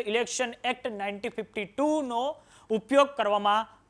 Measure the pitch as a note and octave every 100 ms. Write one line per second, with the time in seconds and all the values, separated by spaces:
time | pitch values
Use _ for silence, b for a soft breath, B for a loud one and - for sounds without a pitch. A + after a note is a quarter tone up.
0 | A3+ A3 A#3 - B3 A#3+ A#3+ B3+ C4 G3+
1 | G3+ G3+ A3+ G3+ G3+ A3 G3 - D4 D#4
2 | C4 A#3 C4+ D#4 b b b A3 - C#4
3 | C#4 C#4 G#3 G#3 G3+ G#3+ A3 - _